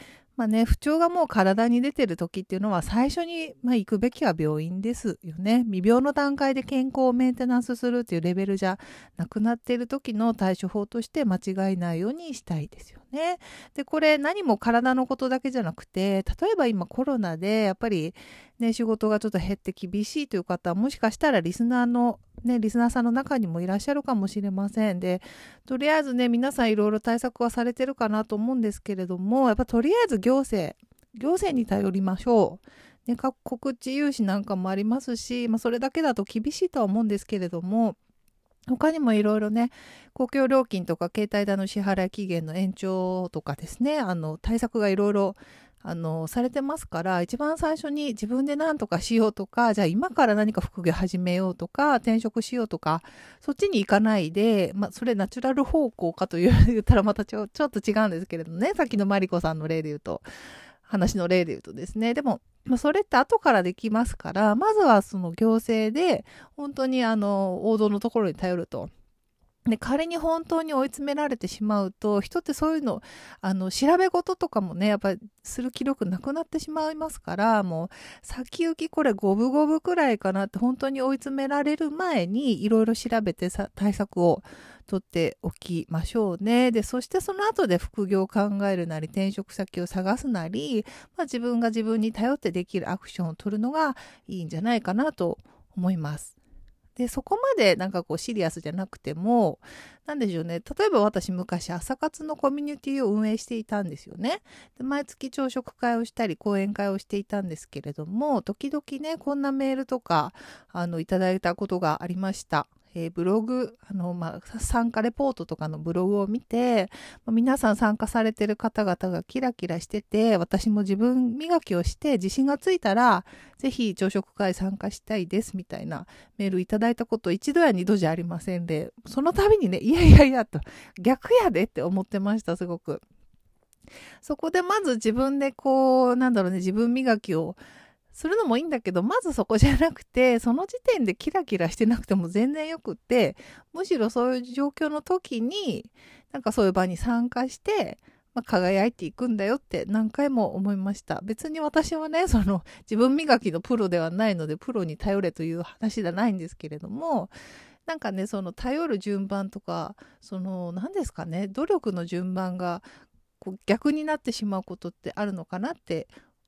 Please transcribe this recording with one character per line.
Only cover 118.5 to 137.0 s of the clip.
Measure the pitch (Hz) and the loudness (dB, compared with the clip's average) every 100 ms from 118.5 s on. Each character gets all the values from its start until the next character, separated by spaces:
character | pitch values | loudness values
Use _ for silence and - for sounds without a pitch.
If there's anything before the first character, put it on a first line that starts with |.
| 208 | -2
方 | 220 - | -2 -2
々 | 202 175 185 | 0 0 -2
が | 170 | -4
キ | - 262 | -4 -4
ラ | 254 | -2
キ | - 180 | -4 -6
ラ | 170 | -6
し | - | -6
て | 208 | -8
て、 | - 208 226 196 | -2 2 4 4
私 | 170 190 220 | 2 0 2
も | 208 | 2
自 | 196 196 | 2 2
分 | 240 254 247 254 | 4 4 2 -2
磨 | 320 339 | 0 0
き | - | 2
を | 175 | 0
し | 170 | 0
て | - 302 | -2 0
自 | 240 190 | 0 0
信 | - 269 | 0 0
が | 285 | 2
つ | - | 0
い | 370 | 0
た | 208 | 2
ら、 | 202 247 180 - - - - | 4 6 4 0 -16 -20 -6
ぜ | 269 | -4
ひ | - 226 | -2 -2
朝 | 180 196 | 0 0
食 | 196 - | 0 -4
会 | - 196 | -2 -2
参 | 180 190 196 | -2 -4 -4
加 | 202 | -8
し | - | -10
た | - 214 | -6 -6
い | 175 | -2
で | 196 | -2
す | - 190 | -2 -8
み | - | -10
た | - | -10
い | - | -8
な | 156 175 - - - | -10 -12 -20 -20 -6
メ | 196 | -2
ー | |
ル | 185 | -2
い | 185 | 0
た | 214 | 0
だ | 233 | 2
い | 233 | 0
た | |
こ | 233 226 | -2 -4
と | 180 | -2
一 | 170 - | -2 -2
度 | 311 | 2
や | 320 | 2
二 | 190 | 4
度 | 180 202 | 2 2
じ | 165 | 2
ゃ | |
あ | |
り | 165 | 0
ま | 170 170 | -4 -8
せ | - 175 | -6 -6
ん | |
で、 | 170 156 - - - | -4 -4 -6 -12 -8
そ | 254 | -2
の | 311 | 0
度 | 349 403 427 | 4 4 4
に | 226 | 4
ね、 | 180 | 0
い | 233 | 2
や | 339 | 6
い | 349 | 12
や | - | 12
い | 269 | 12
や | 254 220 | 4 -2
と、 | - - - - - | -6 -10 -14 -20 -2
逆 | 196 262 - 494 | 0 0 4 4
や | 381 | 4
で | 180 | 2
っ | 220 | 0
て | - | -2
思 | 156 190 | -2 -2
っ | - | -2
て | 202 | -4
ま | 196 220 | -2 -2
し | |
た、 | - 170 | -2 -4
す | |
ご | 175 170 | -4 -6
く。 | - 151 - _ - _ _ _ _ _ - - - - | -8 -10 -10 _ -20 _ _ _ _ _ -20 -20 -20 -20
そ | - 294 | -8 -6
こ | 320 | 0
で | 359 | 0
ま | 359 427 | 2 0
ず | 359 | 2
自 | 233 220 | 0 0
分 | 233 269 277 | 2 0 0
で | 277 | -2
こ | - 277 262 262 262 247 | -2 2 4 6 6 6
う、 | 247 | 4
な | 254 | 4
ん | |
だ | 226 | 4
ろ | 180 | 2
う | |
ね、 | 185 | 0
自 | 185 | 0
分 | 208 233 | 2 2
磨 | 247 | 2